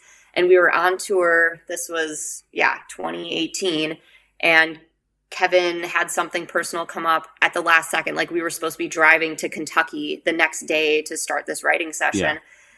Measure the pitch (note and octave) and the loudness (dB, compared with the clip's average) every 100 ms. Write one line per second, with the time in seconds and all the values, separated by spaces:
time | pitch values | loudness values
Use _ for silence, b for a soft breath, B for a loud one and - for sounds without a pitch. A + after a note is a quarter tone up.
0 | b b b - F3+ F3+ F3 - F3 F#3 | b b b 0 6 6 6 4 2 0
1 | - G3 F3 E3 E3 E3 _ F3 - E3 | -2 2 4 4 2 0 _ -10 -6 -4
2 | D#3 D3+ - - _ - D#3+ - - - | -4 -6 -10 -12 _ -2 0 0 -10 -10
3 | F3 E3+ E3+ - D#3+ - F#3+ D#3 D#3 D#3+ | -8 -8 -6 -4 -4 -4 -4 -2 -4 -8
4 | b b b _ E3+ E3 D#3+ D#3+ _ _ | b b b _ 4 4 4 -2 _ _
5 | _ _ _ - F#3 F3+ F3 E3+ E3+ E3+ | _ _ _ -2 2 4 2 -2 -4 -2
6 | E3+ - E3+ F3 E3 F3 E3 F3 E3+ F3+ | -2 -2 -2 -4 -4 -4 -4 -6 -8 -4
7 | E3 D#3+ - _ E3 F3 E3 E3 D#3+ E3+ | 0 0 -2 _ 0 2 4 2 4 -4
8 | D#3+ D3+ D#3 E3+ E3 - D#3+ - E3+ E3+ | -2 -4 -2 -2 -4 -4 -6 -6 -8 2
9 | D#3 D#3+ D#3+ D3+ E3 - D#3 - D#3+ D3+ | 6 6 2 -4 -8 -8 -2 0 0 -4
10 | D3 D3+ - E3 D#3 - D3+ D#3 D#3 D3+ | -8 -4 -4 2 0 0 -2 0 2 0
11 | D#3 D#3+ - C#3+ D3+ D3+ D3+ D#3 E3 D#3 | -2 -8 -4 -4 -4 -4 0 0 -2 -4
12 | D3+ G3 E3 D3+ b b b | -2 0 -2 -4 b b b